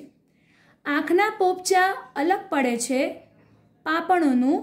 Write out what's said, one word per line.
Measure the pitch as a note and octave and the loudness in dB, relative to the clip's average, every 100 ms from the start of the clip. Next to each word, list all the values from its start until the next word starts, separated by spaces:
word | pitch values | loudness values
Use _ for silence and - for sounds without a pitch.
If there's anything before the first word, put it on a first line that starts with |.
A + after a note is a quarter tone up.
| - _ _ _ _ _ _ _ - | -16 _ _ _ _ _ _ _ -4
આંખના | D4 D4+ F4 G#4+ | -4 0 2 2
પોપચા | G#4+ F#4 F#4 F#4 F#4+ F#4 G4 - - | 2 0 0 0 2 2 -2 -8 -4
અલગ | D4+ G4 - | 0 -2 -2
પડે | D4 B3+ A#3+ | -2 0 -2
છે, | - C4 D4+ - - _ _ _ _ _ D#4+ | -2 -2 -2 -6 -18 _ _ _ _ _ -4
પાંપણોનું | D#4+ E4 F4+ D4+ B3 B3+ E4+ | -2 2 2 4 2 2 0